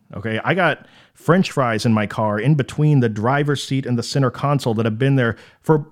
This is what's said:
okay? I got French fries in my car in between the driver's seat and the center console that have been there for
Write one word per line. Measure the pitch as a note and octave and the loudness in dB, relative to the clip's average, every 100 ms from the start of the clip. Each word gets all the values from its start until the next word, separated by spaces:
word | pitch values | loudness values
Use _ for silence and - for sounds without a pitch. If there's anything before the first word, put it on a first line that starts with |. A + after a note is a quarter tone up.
| _ | _
okay? | - A2 A2 | -10 -6 -4
I | B2+ | -2
got | F3 E3 C3 - - _ | 0 0 -2 -8 -20 _
French | _ - F3+ F3+ | _ 2 2 2
fries | - B2 G#2+ A#2+ | 0 0 0 2
in | |
my | A2 G2+ | 2 0
car | - G#2+ G#2 | -2 -2 0
in | B2+ D#3 | 0 0
between | A#2+ - D3+ C#3+ | -2 0 2 4
the | A#2 | 2
driver's | G#2 A2+ C#3 D3 C#3 | 0 0 0 0 -2
seat | - C3+ B2+ | -2 -4 -2
and | A#2 | -4
the | |
center | A2+ C#3+ B2+ | -2 -2 -2
console | - C#3 C#3+ B2 A2 | -2 -2 0 0 -2
that | A2+ | -2
have | A2 | 0
been | C3+ C3+ | 2 2
there | A#2 - - _ | 2 -2 -10 _
for | - D#3 D3 | 0 0 0